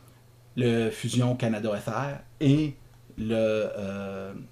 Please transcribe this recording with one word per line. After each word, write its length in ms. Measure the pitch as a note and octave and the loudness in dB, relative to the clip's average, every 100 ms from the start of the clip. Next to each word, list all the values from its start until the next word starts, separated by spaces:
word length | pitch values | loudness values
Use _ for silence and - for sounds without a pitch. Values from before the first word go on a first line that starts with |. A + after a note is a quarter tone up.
| - - - - - - | -20 -20 -20 -20 -10 0
le 340 | B2 A#2 A2+ | 2 2 0
Fusion 440 | - A#2+ A#2+ B2 B2+ | -2 -2 2 2 2
Canada 380 | A#2 G#2+ A2 G#2 | 0 0 -2 -2
F 120 | - | -2
R 300 | A2 C#3+ C#3 - - | -4 -4 -8 -14 0
et 340 | C#3+ D3 D3+ C#3 - - - - | 4 4 2 -4 -18 -20 -18 -8
le, 160 | A2 | -2
euh, 960 | A2+ A2 G#2+ G2+ G#2 G2 G2 G2 G2 F#2+ F#2+ - | 2 2 2 -2 -4 -6 -6 -8 -8 -10 -12 -14